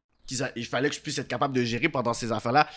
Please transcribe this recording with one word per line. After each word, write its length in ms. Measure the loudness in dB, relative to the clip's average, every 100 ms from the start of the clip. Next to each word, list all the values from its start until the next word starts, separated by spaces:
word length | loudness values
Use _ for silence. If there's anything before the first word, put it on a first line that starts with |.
| _ _ -8
qu'il 160 | -4
a, 80 | -4 -4
il 100 | -4
fallait 240 | 0 0
que 60 | -2
je 40 |
puisse 160 | -4 -6
être 100 | -2
capable 280 | 0 2 2
de 80 |
gérer 260 | 2 2 0
pendant 240 | 2 0
ces 180 | 0 0
affaires-là, 380 | 0 2 2 2